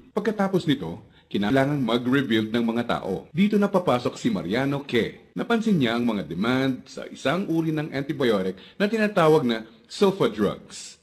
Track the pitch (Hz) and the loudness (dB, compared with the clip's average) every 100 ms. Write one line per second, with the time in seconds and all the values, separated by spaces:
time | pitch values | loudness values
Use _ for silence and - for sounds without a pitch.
0 | - - 214 208 190 185 - - 85 - | -8 -4 -4 -2 0 0 0 -2 -2 -10
1 | - - _ 101 104 135 135 147 117 120 | -16 -20 _ -2 2 2 2 0 0 0
2 | 123 139 120 110 107 117 113 113 117 82 | 2 0 2 0 0 -2 -2 -2 -2 -4
3 | - 87 - 151 208 208 202 190 - 123 | -2 -6 -6 0 2 4 2 0 0 0
4 | - - 131 98 80 113 139 139 139 120 | -2 -4 -2 -2 -2 -2 -2 -4 -2 -2
5 | 98 - - - - 233 220 185 117 117 | -2 -6 -14 -8 -2 0 2 2 2 2
6 | 120 104 76 82 117 131 135 127 - - | 0 -2 -4 -4 0 0 0 -2 -8 -14
7 | - - 135 170 196 165 160 156 147 131 | -14 -6 -2 -2 0 -2 0 -2 -4 -6
8 | 139 143 127 101 95 92 - - 208 220 | -6 0 2 2 0 -6 -14 -2 -2 2
9 | 208 208 160 156 123 113 110 - - - | 0 4 6 6 4 -2 -4 -20 -16 0
10 | 196 190 131 104 98 73 - - - - | 2 4 0 2 -2 -2 -12 -18 -18 -16